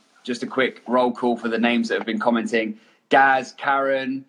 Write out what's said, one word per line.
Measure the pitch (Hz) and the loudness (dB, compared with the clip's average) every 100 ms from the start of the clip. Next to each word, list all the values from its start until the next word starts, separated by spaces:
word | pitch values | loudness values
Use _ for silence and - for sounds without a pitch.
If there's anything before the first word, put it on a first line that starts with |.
| _ _ | _ _
just | - 120 | -10 -8
a | 113 | -4
quick | 131 123 - - | -2 -2 -4 0
roll | 127 123 | 2 2
call | 120 123 117 | 0 -2 -2
for | 117 | -2
the | 110 | 0
names | 117 117 113 | 2 2 0
that | 98 | -2
have | 113 | -2
been | 110 | -2
commenting. | 120 117 107 117 110 - _ _ _ | 0 0 0 -2 -2 -8 _ _ _
Gaz, | 139 135 135 123 - | 4 4 2 -2 -6
Karen, | 143 139 135 135 131 135 | -2 0 0 -2 -2 -8